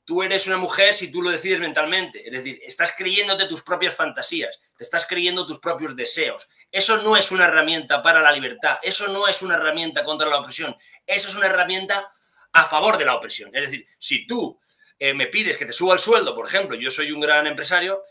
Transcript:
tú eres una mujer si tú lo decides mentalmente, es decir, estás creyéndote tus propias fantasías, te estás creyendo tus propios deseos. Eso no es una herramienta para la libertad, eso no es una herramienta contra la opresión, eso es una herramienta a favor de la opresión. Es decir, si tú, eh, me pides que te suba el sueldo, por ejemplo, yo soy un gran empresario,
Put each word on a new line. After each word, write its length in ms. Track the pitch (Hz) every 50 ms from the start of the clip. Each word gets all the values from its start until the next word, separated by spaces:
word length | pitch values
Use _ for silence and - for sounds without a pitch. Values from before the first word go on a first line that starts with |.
| _
tú 180 | - 165 180
eres 240 | 190 185 196 190 -
una 100 | 190 190
mujer 360 | 180 180 190 - 190 196 208 202
si 180 | 202 185 151
tú 100 | 135 180
lo 100 | 175 180
decides 280 | 170 156 165 190 185 165
mentalmente, 680 | 170 156 139 151 151 156 180 190 180 - - - -
es 60 | 117
decir, 280 | 127 127 127 135 120 - -
estás 300 | 127 - - 170 170 -
creyéndote 520 | - 190 185 190 208 202 196 196 196 190
tus 160 | 190 165 139 -
propias 320 | - 180 165 180 170 -
fantasías, 640 | - 160 151 - 135 - - 170 160 123 98 - - _ _ _
te 60 | - -
estás 220 | - - 170 -
creyendo 380 | - 190 175 175 180 180 185 170
tus 120 | 147 151 -
propios 360 | - 170 165 139 156 147 127
deseos. 520 | 127 120 113 - 170 151 123 - - - _ _ _ _ _
Eso 300 | - 196 196 - 220 220
no 160 | 208 214 214
es 140 | 196 190 -
una 140 | 185 185 180
herramienta 560 | 170 160 160 156 156 165 156 - - 147 143 147
para 180 | 165 165 160
la 100 | 156 147
libertad, 460 | 147 139 131 123 120 - - 147 135 - -
eso 240 | 185 190 - 208
no 200 | 202 196 202 202
es 140 | 196 185 -
una 140 | 190 185 170
herramienta 480 | 160 156 156 156 165 165 160 135 147 147
contra 240 | 151 151 151 156
la 100 | 151 147
opresión, 380 | 143 123 131 - - 165 139 - _ _ - - - _
eso 220 | - 196 196 196 190
es 60 | 190
una 120 | 202 196
herramienta 600 | 190 190 180 180 180 185 190 190 196 202 202 196 - _ _ _ _ _ _ _ _
a 120 | - 165 160
favor 340 | - 156 151 180 220 214
de 80 | 170 147
la 100 | 131 123
opresión. 340 | 117 113 110 - - 104 - 110
Es 100 | 135 143
decir, 220 | 135 143 127 - _ _
si 300 | - - - 139 123 -
tú, 320 | - 240 240 170 - - _ _ _ _ _ _ _ _ -
eh, 140 | 139 139 135
me 140 | 139 127
pides 300 | - - 214 208 175 143
que 80 | - 139
te 80 | - -
suba 200 | - 175 185 185
el 60 | 180
sueldo, 360 | 190 208 233 214 190 131 113
por 120 | 117 110
ejemplo, 280 | - - 196 196 - 120
yo 120 | 117 120 131
soy 220 | - 156 151 147
un 80 | 151 151
gran 280 | 147 151 151 151 151
empresario, 560 | 151 143 143 147 139 180 175 175 190 196 196 - -